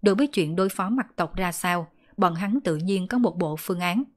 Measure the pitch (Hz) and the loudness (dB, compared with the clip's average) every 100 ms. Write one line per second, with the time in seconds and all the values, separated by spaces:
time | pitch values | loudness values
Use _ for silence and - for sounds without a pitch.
0 | 202 196 285 202 156 165 196 - 190 247 | 4 4 2 2 0 0 0 0 -2 0
1 | 233 - 165 - 185 170 185 175 160 _ | -2 -4 -4 -2 -4 -2 -2 -2 -4 _
2 | _ - 185 165 202 240 185 151 175 196 | _ 0 2 2 -2 0 0 -2 0 -2
3 | 180 247 233 170 170 156 - 180 175 180 | 0 2 2 2 -4 -4 -4 -2 0 0
4 | 285 | -2